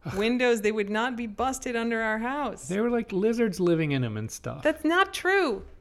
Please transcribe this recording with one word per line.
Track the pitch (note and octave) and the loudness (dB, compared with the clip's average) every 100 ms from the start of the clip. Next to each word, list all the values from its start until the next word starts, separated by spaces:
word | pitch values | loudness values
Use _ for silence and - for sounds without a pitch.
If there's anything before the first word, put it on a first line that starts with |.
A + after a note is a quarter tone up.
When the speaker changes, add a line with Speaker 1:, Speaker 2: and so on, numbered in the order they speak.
| - F#3 | -6 -2
Speaker 1:
windows, | G#3+ B3 B3 A#3 | 0 2 2 2
they | G#3 | 2
would | G#3+ G3+ | 0 -2
not | G#3+ B3 A#3+ | 0 -2 -4
be | A#3 | -8
busted | G#3 B3 C4 - A#3 | -2 -2 -2 -4 -2
under | A#3 A3+ | -2 -2
our | A3+ A3 | 0 -2
house. | A#3 C#4+ C4+ F#3+ C3 | -2 -2 -4 -6 -4
Speaker 2:
There | F#3+ | -2
were, | A#3 | 0
like, | A#3+ A#3 | 0 0
lizards | F#3+ G#3+ A#3 A#3 F3+ | 0 2 2 0 2
living | F3 E3 D#3+ | 2 4 2
in | C#3 | 0
'em | B2 G#2+ | 0 -2
and | G#2+ | -6
stuff. | - - A#2 | -8 -10 -2
Speaker 1:
That's | D4+ D#4 D#4 | -2 0 2
not | E4+ F#4+ | 2 2
true. | - F4+ G4 E4+ G3 - - | 0 2 2 2 -2 -8 -20